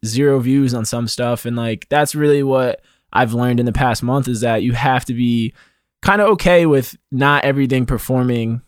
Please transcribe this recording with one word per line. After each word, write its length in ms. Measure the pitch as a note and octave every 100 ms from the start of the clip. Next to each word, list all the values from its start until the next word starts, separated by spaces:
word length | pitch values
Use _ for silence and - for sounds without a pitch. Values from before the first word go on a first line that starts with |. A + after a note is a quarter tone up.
| A2
zero 340 | A#2 C#3+ C3+
views 360 | B2 C#3 C3 A#2+
on 100 | G#2+
some 220 | A#2+ A2+
stuff. 380 | - A#2+ A#2+ A#2
And, 100 | A#2+
like, 320 | A#2 A2 -
that's 240 | D3 D3
really 300 | D3+ D3 C#3+
what 380 | C3+ C3 B2+ - _ _ _
I've 220 | - A#2+
learned 260 | A#2+ B2 A#2+
in 60 | A#2+
the 80 |
past 300 | - C3 G#2+
month 240 | B2 C#3 C3
is 140 | A2+
that 200 | A#2+ A2
you 120 | A#2+
have 300 | A#2 C3+ B2+ -
to 100 | A#2+
be 360 | A#2+ A#2 A2+ - _ _ _ _ -
kinda 200 | G3+ G#3
okay 420 | G3 F#3 F3 E3
with 280 | C3+ B2 - _
not 320 | C3 C#3 C#3+
everything 440 | C#3 C3+ C3 C3 B2
performing 760 | A#2+ - C3 B2+ A#2+ A2+ A#2